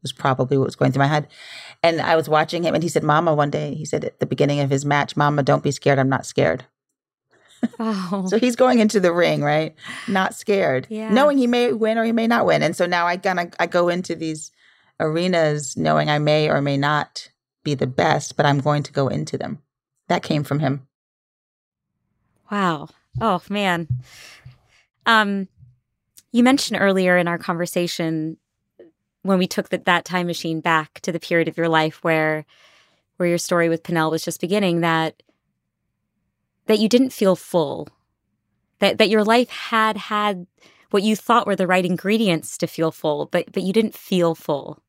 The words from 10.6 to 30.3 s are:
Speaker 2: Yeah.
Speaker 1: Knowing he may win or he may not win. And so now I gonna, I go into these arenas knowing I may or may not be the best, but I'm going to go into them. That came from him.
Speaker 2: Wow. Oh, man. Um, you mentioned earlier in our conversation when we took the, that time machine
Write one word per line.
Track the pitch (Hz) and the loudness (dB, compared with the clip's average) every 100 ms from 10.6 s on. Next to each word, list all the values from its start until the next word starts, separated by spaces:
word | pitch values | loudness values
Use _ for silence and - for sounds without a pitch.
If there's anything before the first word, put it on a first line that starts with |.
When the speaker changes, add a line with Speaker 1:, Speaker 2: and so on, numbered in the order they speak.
| 170 131 131 | 2 0 -4
Speaker 2:
Yeah. | 214 220 | -10 0
Speaker 1:
Knowing | 214 294 285 | 2 4 4
he | 240 | 2
may | 240 240 | 2 0
win | 233 220 226 | 0 0 0
or | |
he | 226 | 0
may | 233 226 | 0 2
not | 233 208 | 2 2
win. | 151 | 2
And | 151 175 | 0 0
so | 175 | 0
now | 180 170 | 0 0
I | 180 | -2
gonna, | 190 180 175 - | -2 -2 -4 -4
I | 170 | -2
go | 175 175 | 2 2
into | 175 180 165 | 0 -4 -6
these | 160 156 - _ _ _ _ _ | -6 -8 -12 _ _ _ _ _
arenas | 156 160 180 180 156 151 143 - | -2 0 0 2 2 0 -6 -4
knowing | 156 151 151 | 0 0 2
I | 147 | 0
may | 151 151 151 | 2 2 2
or | 151 | 0
may | 143 139 | 0 -2
not | 143 151 - - - _ _ _ | 0 0 -4 -10 -18 _ _ _
be | - | -6
the | 139 135 | -4 -2
best, | 131 165 147 - - | 0 2 0 -4 0
but | 147 | 2
I'm | 143 | 2
going | 139 147 | 2 -2
to | 139 | -2
go | - 135 | -2 -2
into | 147 151 - | -2 -6 -8
them. | - 147 _ _ _ _ _ | -8 -10 _ _ _ _ _
That | 175 | -4
came | - 156 | -2 -4
from | 139 143 | -2 -2
him. | 147 139 - _ _ _ _ _ _ _ _ _ _ _ _ _ _ _ _ | -2 -4 -8 _ _ _ _ _ _ _ _ _ _ _ _ _ _ _ _
Speaker 2:
Wow. | 202 190 156 156 _ _ - | -2 -2 -2 -8 _ _ -4
Oh, | 226 180 - | 0 0 -2
man. | 202 196 170 165 127 - - - - - - _ _ _ _ - | -2 0 -2 -2 -8 -8 -20 -20 -20 -20 -20 _ _ _ _ 2
Um, | 226 202 196 190 _ - _ _ _ _ - _ | 4 4 -2 -6 _ -20 _ _ _ _ -20 _
you | 226 | 2
mentioned | 247 277 - 208 | 4 4 0 0
earlier | 196 190 180 180 | 2 2 2 2
in | 170 | 2
our | 170 | -2
conversation | - 170 175 - 175 - 165 160 156 160 _ _ _ _ - _ _ _ | -4 -4 -2 -2 -4 -2 -4 -2 -6 -10 _ _ _ _ -20 _ _ _
when | 180 190 | 0 0
we | 180 | 2
took | - 190 | -2 -4
the, | 180 | -4
that | - 175 - | 0 0 0
time | 180 | -4
machine | 175 | -4